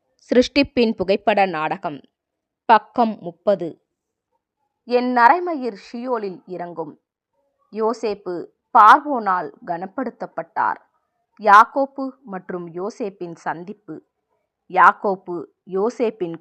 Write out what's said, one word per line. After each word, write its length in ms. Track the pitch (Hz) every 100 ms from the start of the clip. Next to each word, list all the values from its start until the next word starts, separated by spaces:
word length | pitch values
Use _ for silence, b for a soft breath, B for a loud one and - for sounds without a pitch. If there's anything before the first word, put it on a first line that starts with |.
| _ _
சிருஷ்டிப்பின் 760 | _ 247 247 294 277 - 233
புகைப்பட 540 | 226 180 202 - 202 190
நாடகம். 560 | 160 156 160 170 143 - _ _ _ _ _ -
பக்கம் 520 | 220 - - 226 214
முப்பது. 600 | 170 165 - 196 170 - _ _ _ _ _ _ _ _ _ _
என் 320 | - 240 247 247
நரைமயிர் 600 | 233 339 359 311 254 196 -
ஷியோலில் 500 | 240 247 233 202 175 -
இறங்கும். 540 | 175 175 165 151 127 _ _ _ _ _ _ _
யோசேப்பு 760 | 202 220 233 226 202 185 175 - _ _ 240
பார்வோனால் 760 | 214 269 285 262 202 185 156 - 175
கனப்படுத்தப்பட்டார். 1080 | 170 190 - 240 226 175 - 165 - 107 - _ _ _ _ _ -
யாக்கோப்பு 680 | 208 202 240 285 269 277 269 -
மற்றும் 460 | 262 190 175 180 175
யோசேப்பின் 600 | 165 196 - 214 196 175 160
சந்திப்பு. 680 | 180 160 175 208 - 156 - _ _ _ _ _ -
யாக்கோப்பு 760 | 180 180 208 214 190 185 175 - _ -
யோசேப்பின் 720 | 190 214 247 226 220 170 165